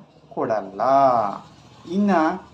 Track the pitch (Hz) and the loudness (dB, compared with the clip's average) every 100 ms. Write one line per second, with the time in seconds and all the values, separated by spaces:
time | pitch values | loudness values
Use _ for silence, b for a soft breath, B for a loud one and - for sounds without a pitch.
0 | - _ - - 127 107 98 98 120 135 | -18 _ -14 -6 -4 -4 -6 -4 2 4
1 | 135 120 104 98 - - - - - 185 | 4 2 -2 -6 -14 -20 -20 -20 -8 -2
2 | 202 175 160 185 - | 0 2 0 -2 -10